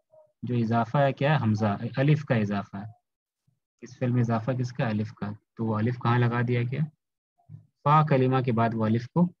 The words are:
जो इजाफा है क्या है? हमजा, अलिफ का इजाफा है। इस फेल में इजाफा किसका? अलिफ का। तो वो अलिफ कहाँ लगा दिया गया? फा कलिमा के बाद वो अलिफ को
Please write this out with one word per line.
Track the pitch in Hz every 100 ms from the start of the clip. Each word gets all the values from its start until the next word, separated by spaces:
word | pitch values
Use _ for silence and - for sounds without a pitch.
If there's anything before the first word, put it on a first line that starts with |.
| _ - _ _
जो | 113 123
इजाफा | 110 117 117 147
है | 139
क्या | 131 139
है? | 147
हमजा, | 110 107 107 101 120 -
अलिफ | 143 151
का | - 117
इजाफा | 101 101 - 98
है। | 107 - _ _ _ _ _ _ _ _
इस | 117 -
फेल | 123
में | 123
इजाफा | 113 113 113
किसका? | 123 123 - 120
अलिफ | 107 107
का। | - 101 110 _ -
तो | 113
वो |
अलिफ | 107 113 123
कहाँ | 120 120
लगा | 120 120
दिया | 120 120
गया? | 120 131 156 - _ _ _ _ _ - _ _ 143
फा | 151 151
कलिमा | 135 127 131
के | 127
बाद | 113 117
वो | 113 110
अलिफ | 117 120
को | 165 175 -